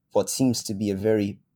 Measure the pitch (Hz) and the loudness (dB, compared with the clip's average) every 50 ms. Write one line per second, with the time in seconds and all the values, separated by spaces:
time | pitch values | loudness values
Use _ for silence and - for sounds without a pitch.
0 | _ _ - 104 98 - - - 135 127 117 - - - 107 98 107 101 98 95 | _ _ 0 0 0 0 0 0 2 2 2 0 -4 -6 -6 -4 -2 -2 -2 0
1 | 101 110 110 107 101 101 98 - _ _ _ | 0 2 2 2 0 -2 -4 -8 _ _ _